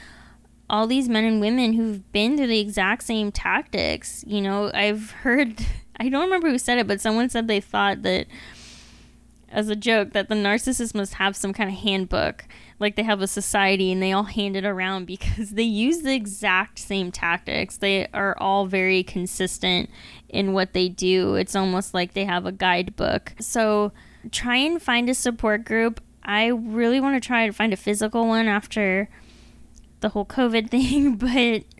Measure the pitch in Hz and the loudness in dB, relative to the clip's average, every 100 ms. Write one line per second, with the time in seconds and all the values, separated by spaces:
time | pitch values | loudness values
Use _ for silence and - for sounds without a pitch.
0 | - - - - - - - 214 226 262 | -20 -20 -20 -20 -20 -14 -2 0 2 2
1 | 247 220 226 220 208 247 240 226 226 208 | 2 2 4 2 2 2 2 2 0 -4
2 | - 208 220 294 254 220 208 202 190 240 | -2 0 2 2 2 2 0 2 2 0
3 | - 220 208 - 180 202 320 - 78 - | -2 -2 -2 -2 -2 -2 -2 -2 -2 -2
4 | - - - 208 196 202 208 - 208 214 | -6 -12 -4 -2 0 0 -2 0 0 -2
5 | 214 - 269 262 262 220 - - - - | -8 -6 0 2 2 -2 -4 -4 -8 -4
6 | 247 269 370 370 330 254 - 247 202 202 | -2 0 2 2 2 0 2 2 2 0
7 | 226 220 247 233 226 202 - 208 202 196 | 0 2 2 0 0 -2 0 0 0 0
8 | 208 180 - - - - - - - - | 0 0 -2 -12 -20 -20 -20 -20 -20 -20
9 | - - - - - - 214 208 233 226 | -20 -20 -20 -20 -8 -4 -2 -2 2 2
10 | 196 202 196 214 202 220 - 254 233 208 | 2 -2 0 0 2 2 0 -2 -2 -2
11 | 196 - 196 196 196 196 202 190 214 196 | -4 0 -2 0 -4 -2 -4 -2 -2 0
12 | 185 - 76 - - - - - 208 202 | 0 0 0 -4 -14 -20 -16 -4 -2 0
13 | 220 202 196 - - 208 196 196 185 185 | 0 0 0 -4 0 2 4 4 2 2
14 | 190 190 202 214 202 196 202 185 185 190 | 2 0 0 -2 -2 -2 -2 -2 -4 -4
15 | 180 185 - - 208 208 233 208 247 339 | -8 -6 -4 -2 -4 0 0 2 2 2
16 | 294 269 208 190 208 185 196 - - 196 | 0 -2 -2 -2 2 2 0 -6 -4 -2
17 | 180 - 170 175 - - - - 196 196 | -2 -4 -2 -2 -2 -4 -4 -2 0 0
18 | - - 196 - 190 196 190 190 185 190 | -2 -2 -2 -2 0 0 0 0 2 2
19 | 185 185 185 - 185 - 185 180 - - | 0 -4 -6 -4 -4 -2 0 0 -2 -10
20 | - - - - 196 190 185 185 185 180 | -20 -20 -6 -2 0 2 0 0 0 0
21 | 185 185 190 196 185 202 190 185 - 185 | 2 4 4 0 0 0 0 0 -2 -2
22 | 180 196 196 180 185 190 185 180 185 - | -2 -2 -2 -2 -4 -2 0 2 -2 -2
23 | 202 - - - 220 233 220 208 208 - | 0 0 -4 -12 -4 0 2 2 0 -4
24 | - - 226 - 247 247 294 339 - 240 | -20 -20 -10 -6 0 0 2 0 0 0
25 | 240 254 254 233 220 214 226 226 233 226 | 2 0 -2 0 0 0 0 0 0 -2
26 | - - - 208 226 240 226 220 233 262 | -14 -14 -2 0 2 0 -2 0 2 2
27 | 269 269 - 240 220 196 226 196 - 208 | 2 0 0 0 0 0 0 0 -2 0
28 | 214 233 226 226 226 208 - 220 202 190 | 0 0 2 2 2 0 -2 -2 0 0
29 | 208 - - - - - - - - - | -2 -10 -20 -20 -20 -20 -20 -20 -20 -6
30 | 208 208 196 - 247 226 220 240 254 285 | -4 -4 -4 0 2 2 0 0 2 4
31 | 277 208 247 254 240 220 - | 2 2 0 2 2 0 -4